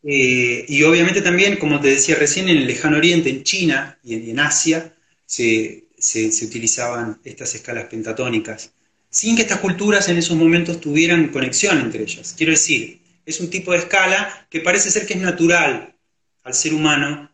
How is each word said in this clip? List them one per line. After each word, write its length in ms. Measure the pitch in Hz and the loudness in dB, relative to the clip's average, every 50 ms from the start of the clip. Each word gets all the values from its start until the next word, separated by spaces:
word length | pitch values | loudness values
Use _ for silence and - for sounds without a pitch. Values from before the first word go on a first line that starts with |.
Eh, 600 | _ 147 143 139 131 127 127 127 123 123 120 123 - | _ 0 0 2 2 2 2 2 0 0 -2 -4 -6
y 160 | - 147 139 | -2 2 4
obviamente 380 | 151 156 165 175 170 180 185 202 | 6 6 6 6 4 2 2 2
también, 340 | 160 180 175 180 196 202 202 | 2 2 2 4 4 2 2
como 220 | - 165 151 147 143 | 0 0 0 0 2
te 100 | 143 135 | 4 4
decía 280 | 135 139 - - 160 | 4 4 2 2 2
recién, 320 | 143 147 143 - 190 190 185 | 2 2 0 0 0 2 2
en 80 | 170 | 2
el 100 | 147 131 | 2 2
Lejano 300 | 120 117 - - 156 151 | 0 -4 -2 0 0 2
Oriente, 340 | 151 160 175 175 165 - - | 4 4 4 4 4 0 0
en 140 | - 135 - | -4 -2 -4
China 540 | - - 190 180 160 135 135 - - - _ | -4 -2 0 0 0 0 -2 -4 -6 -14 _
y 120 | _ 120 113 | _ -8 -8
en, 120 | 113 113 | -8 -8
y 40 | 117 | -6
en 100 | 117 135 | -2 -2
Asia, 560 | 151 147 - - - 165 160 160 165 165 _ _ _ _ _ _ _ | 0 0 0 0 2 2 0 0 -2 -10 _ _ _ _ _ _ _
se, 580 | _ - - 120 117 113 110 110 107 - - _ _ _ | _ -6 -2 0 2 2 0 0 -4 -8 -14 _ _ _
se, 360 | _ - - - 113 110 110 | _ -4 -2 0 0 0 0
se 140 | 107 - 113 | -2 -2 -4
utilizaban 760 | 107 - 117 113 113 - - 123 120 120 120 117 110 107 _ | -6 -8 -6 -4 -2 -2 -2 -4 -6 -4 -6 -6 -8 -8 _
estas 320 | _ 131 123 - 127 - - | _ -20 -16 -12 -10 -10 -10
escalas 300 | - - - 120 120 117 | -10 -10 -10 -10 -10 -10
pentatónicas, 880 | - - 113 110 113 110 107 127 123 117 110 104 113 110 - - - _ _ _ _ _ _ _ _ | -10 -10 -10 -8 -8 -6 -6 -4 -2 -2 -4 -4 -4 -12 -14 -14 -20 _ _ _ _ _ _ _ _
sin 260 | - - - 220 233 | -4 -2 0 2 2
que 60 | 226 | 2
estas 160 | 220 202 202 - | 2 0 -2 -2
culturas 500 | 190 190 180 - 202 208 202 196 - 180 | 0 -2 -2 0 0 2 2 2 2 2
en 80 | 170 | 0
esos 200 | 170 165 - 170 | 0 0 0 2
momentos 440 | 160 165 160 170 175 170 170 170 - | 4 4 4 4 4 2 0 -4 -6
tuvieran 480 | - 151 143 156 165 170 175 165 156 139 | -4 -2 2 2 4 4 4 4 2 2
conexión 500 | - 139 131 127 - - - 202 180 147 | 0 -4 -4 -2 -2 0 0 2 2 2
entre 240 | 123 113 104 - | 0 -2 -4 -6
ellas. 320 | 110 - - - - - - | -8 -8 -10 -12 -12 -16 -6
Quiero 160 | - 156 160 | -2 0 2
decir, 500 | 160 - - - 139 120 - - - _ _ _ _ _ _ | 2 2 2 0 -2 -4 -4 -8 -14 _ _ _ _ _ _
es 140 | - 160 - | -10 -8 -8
un 100 | 180 170 | -6 -6
tipo 220 | - 190 - 185 | -6 -8 -2 0
de 60 | 180 170 | 0 0
escala 680 | 170 - 196 190 190 185 190 196 - - - - _ _ | 0 0 0 2 2 2 0 0 -2 -6 -10 -16 _ _
que 120 | - 165 | -8 -4
parece 300 | 160 180 180 - - - | 0 0 2 2 2 0
ser 160 | - 214 - | 0 -4 -2
que 80 | - 202 | -4 -6
es 60 | 180 | -2
natural 760 | 185 180 170 175 165 170 175 175 160 143 127 110 - - _ _ _ _ _ _ _ _ _ _ _ | -2 -2 0 2 2 4 4 4 2 0 -2 -4 -8 -14 _ _ _ _ _ _ _ _ _ _ _
al 100 | 127 123 | -6 -6
ser 180 | - - 160 | -4 -2 -2
humano 580 | 156 151 156 151 147 143 147 147 147 147 143 - | -2 0 2 2 2 0 -2 -4 -6 -8 -12 -20